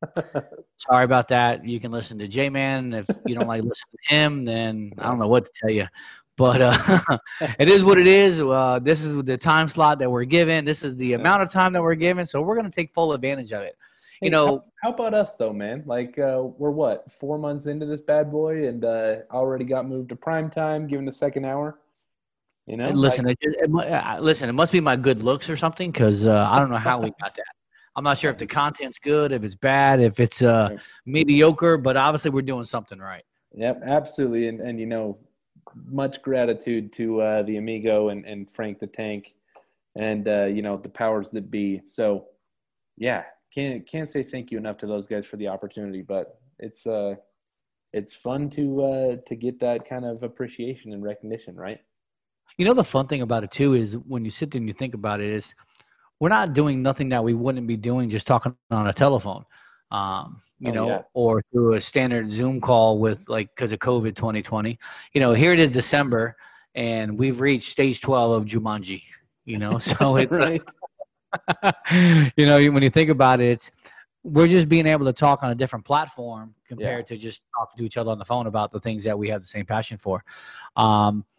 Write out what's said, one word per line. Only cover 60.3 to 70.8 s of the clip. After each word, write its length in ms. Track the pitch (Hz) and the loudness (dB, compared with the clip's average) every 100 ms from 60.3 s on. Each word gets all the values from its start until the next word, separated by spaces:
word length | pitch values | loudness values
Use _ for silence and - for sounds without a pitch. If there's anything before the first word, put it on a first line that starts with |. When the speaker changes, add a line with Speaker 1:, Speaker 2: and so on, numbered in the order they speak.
| - _ - | -18 _ -12
Speaker 2:
you 120 | 123 | -6
Speaker 1:
Oh, 20 | |
Speaker 2:
know, 140 | 113 113 | -4 -2
Speaker 1:
yeah. 140 | 101 - | -4 -6
Speaker 2:
or 280 | - 120 110 - | -2 2 2 0
through 240 | 123 117 110 | 2 4 2
a 60 | |
standard 480 | - 143 127 120 110 | 0 -2 0 -2 -4
Zoom 300 | 107 127 131 | -2 -2 -2
call 400 | 117 123 110 107 | 2 6 6 4
with, 300 | 110 104 - | 2 -2 -4
like, 260 | 113 107 - | -6 -6 -6
'cause 160 | 123 | -6
of 80 | 107 | -4
covid 360 | - 123 110 101 | -2 0 -2 -4
twenty 260 | 113 107 | -6 -6
twenty. 360 | 101 110 107 117 - - - | -6 -6 -6 -8 -14 -20 -4
You 80 | 143 | 0
know, 120 | 131 | 4
here 200 | 117 160 | 6 6
it 60 | 175 | 6
is 100 | 156 | 4
December, 640 | 127 120 143 139 120 113 113 - _ _ - | 2 0 0 2 0 -2 -8 -20 _ _ -8
and 420 | 117 113 107 104 | -6 -4 -4 -2
we've 220 | 135 120 | -2 0
reached 320 | 139 135 - | 0 0 -2
stage 300 | - 135 123 | -2 0 0
twelve 300 | - 131 117 | 0 2 2
of 120 | 113 104 | 0 0
Jumanji, 580 | 113 110 104 95 95 - - _ _ - | -4 -4 -6 -8 -12 -14 -20 _ _ -10
you 120 | 110 | -8
know? 200 | 104 113 | -4 -4
<laughs> 20 | |
So 380 | - - 139 135 | -2 0 2 2
it's, 180 | 131 170 | 2 2
Speaker 1:
Right. 260 | 160 165 - - | 0 -2 -8 -20